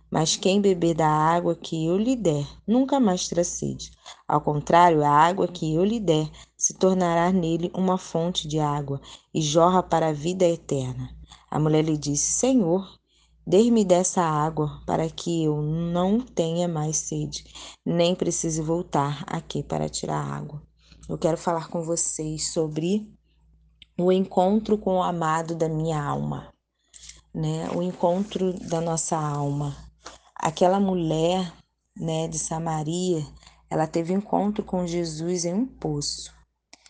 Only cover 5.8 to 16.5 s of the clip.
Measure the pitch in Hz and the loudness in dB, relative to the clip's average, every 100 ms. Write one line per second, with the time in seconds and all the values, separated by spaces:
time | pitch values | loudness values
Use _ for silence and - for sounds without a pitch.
5.8 | 202 233 180 156 156 - - - - - | 0 0 0 0 0 -6 -20 -6 -6 2
6.8 | 190 185 175 170 175 190 160 165 170 - | 2 4 2 2 2 2 2 0 -2 0
7.8 | 190 185 - 165 175 180 156 156 151 147 | 0 0 -2 -2 -2 -4 -4 0 0 0
8.8 | 139 139 - - _ 156 151 160 170 185 | -4 -6 -10 -20 _ -4 2 4 6 6
9.8 | 175 165 160 151 160 185 175 165 - 139 | 2 2 0 -2 -2 2 2 2 -2 -4
10.8 | 127 127 127 - - - - 147 156 156 | -4 -6 -10 -14 -20 -20 -6 0 2 4
11.8 | 160 151 143 147 - - 254 262 165 185 | 2 0 -2 -2 -2 0 2 4 4 0
12.8 | 190 - _ _ _ _ - 180 233 226 | -2 -16 _ _ _ _ 2 4 6 4
13.8 | 185 175 185 190 165 151 156 156 151 143 | 4 4 2 0 0 2 0 0 -4 -4
14.8 | - 160 160 156 175 165 156 151 151 160 | -4 -2 -2 -4 -4 0 0 0 -2 -2
15.8 | 170 175 185 226 254 - 165 | -2 0 0 0 -2 -4 -2